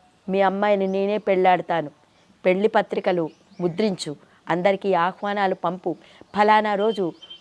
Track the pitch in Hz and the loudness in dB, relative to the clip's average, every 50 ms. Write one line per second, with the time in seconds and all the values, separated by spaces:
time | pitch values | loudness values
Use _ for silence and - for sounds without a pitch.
0 | _ _ _ _ _ - 190 196 196 190 190 196 202 208 208 196 196 190 190 196 | _ _ _ _ _ -4 0 2 2 2 2 2 2 2 2 2 0 0 0 -2
1 | 196 196 208 214 202 - 196 185 185 185 180 170 165 - 175 165 151 147 - _ | -2 -2 -2 -2 0 0 0 4 4 4 4 2 0 -2 -4 -4 -4 -6 -12 _
2 | _ _ _ _ _ _ _ _ - 185 185 190 202 214 220 214 196 - - 214 | _ _ _ _ _ _ _ _ 0 0 2 2 0 2 2 0 0 0 -4 -4
3 | - 202 185 175 165 151 - _ _ _ - - 175 175 160 180 220 214 185 - | -2 -2 0 0 -2 -4 -8 _ _ _ -8 -6 -4 -4 -2 0 -2 -2 -2 -4
4 | - 165 143 - - _ _ _ _ - 165 175 180 202 196 190 - 202 185 170 | -8 -10 -12 -12 -16 _ _ _ _ -4 -2 0 2 0 0 0 0 0 0 2
5 | 170 185 185 - - 202 202 208 196 190 190 185 - 170 180 185 - 185 151 - | 0 0 -2 -4 -6 -6 -4 -2 -2 -2 -2 -2 -4 -6 -6 -4 -6 -6 -6 -6
6 | - - - - - - - 196 208 208 214 214 214 214 208 190 202 220 220 208 | -10 -18 -20 -20 -20 -6 -2 2 4 4 4 4 4 2 0 0 0 0 0 -2
7 | 190 165 - - - - - - | -4 -4 -6 -8 -16 -20 -20 -8